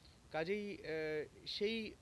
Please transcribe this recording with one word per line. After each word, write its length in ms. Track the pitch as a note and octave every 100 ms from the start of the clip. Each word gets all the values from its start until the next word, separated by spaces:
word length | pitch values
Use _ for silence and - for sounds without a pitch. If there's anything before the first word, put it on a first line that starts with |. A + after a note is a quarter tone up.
| - - -
কাজেই, 460 | D#3 E3 G#3 G#3 G3
আহ, 680 | D3+ D#3 D#3 D#3 C#3+ - -
সেই 480 | - G#3 A3+ G#3+ -